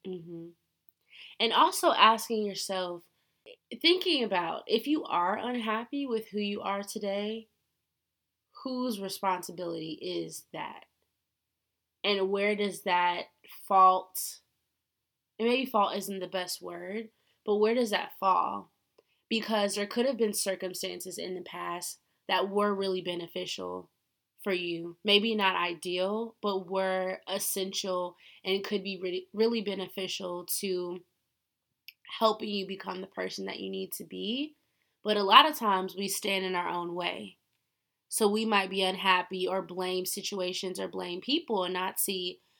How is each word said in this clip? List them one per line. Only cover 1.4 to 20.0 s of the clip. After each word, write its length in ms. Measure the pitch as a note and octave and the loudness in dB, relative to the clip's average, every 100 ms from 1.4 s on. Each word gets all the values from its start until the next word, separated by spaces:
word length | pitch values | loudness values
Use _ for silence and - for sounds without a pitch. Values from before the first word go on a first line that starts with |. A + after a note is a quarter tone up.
And 120 | A#3 | 2
also 400 | A3 E4 - E4+ | 6 6 6 4
asking 520 | - G#3+ A3+ - A3 G3+ | 8 8 8 2 0 0
yourself, 560 | F3+ - F#3+ F3+ F3 - _ _ _ - - - A#3+ | -2 -4 -2 -4 -6 -12 _ _ _ -20 -20 -14 0
thinking 420 | E4 F#4 F4+ C#4+ | 4 4 2 0
about 380 | G#3+ F3+ E3+ D#3+ - | 2 0 0 -4 0
if 200 | A3+ C#4 | 0 2
you 180 | D4+ | -2
are 320 | - F3 F3+ G#3+ | 0 0 2 0
unhappy 680 | A#3+ B3 A3 A3 A#3+ C#4+ C4+ | -2 -2 -2 -4 -4 -6 -4
with 220 | A3 - | -4 -4
who 100 | G#3 | -4
you 200 | G3+ G3+ | -2 -2
are 200 | G3+ G3+ | -4 -4
today, 680 | G3+ G#3 G3+ G3+ G#3+ A3+ A3 _ _ _ _ _ _ _ _ _ _ - | -6 -6 -4 -2 -4 -6 -12 _ _ _ _ _ _ _ _ _ _ -12
whose 360 | C4 B3+ B3+ G3+ | -6 -2 -2 -2
responsibility 920 | F#3+ - G3 F3+ F3+ E3+ F3 E3 D#3+ D3+ | -6 -2 0 0 -4 -8 -6 -6 -8 -8
is 420 | F3+ E3+ D#3+ - - | -6 -6 -6 -10 -12
that? 320 | D#3+ D#3 - - _ _ _ _ _ _ _ _ _ _ _ | -10 -10 -12 -20 _ _ _ _ _ _ _ _ _ _ _
And 260 | G3 G3 F#3+ | -2 0 0
where 260 | G3 G#3 G#3 | 0 0 0
does 260 | G3+ - | -2 -2
that 440 | F#3+ F3+ F3 F3 - _ - - - | 0 2 2 0 -6 _ -20 -12 2
fault, 720 | F#3+ F#3 F#3 - - - - _ _ _ _ _ _ _ _ _ - | 8 8 6 0 -8 -8 -10 _ _ _ _ _ _ _ _ _ -2
and 100 | A3+ | 2
maybe 180 | C4 C4 | 2 2
fault 260 | G#3+ G3 G3 | 4 4 0
isn't 240 | G3+ F#3+ | -6 -6
the 60 | F3 | -4
best 360 | F#3 F3+ - | -4 -4 -6
word, 460 | F3+ F3 F3+ G#3+ A3 _ _ _ | -8 -10 -8 -8 -8 _ _ _
but 120 | - G#3 | 0 4
where 180 | G#3+ | 4
does 160 | B3 A3+ | 4 2
that 220 | G3 - - | 0 -2 0
fall? 540 | G3 F3+ - - F3+ _ _ _ _ _ - | 4 4 2 -2 -10 _ _ _ _ _ -4
Because 460 | A3 G#3+ G#3+ G3+ | -2 0 2 2
there 120 | G3+ G3+ | 0 -2
could 200 | A#3+ | 0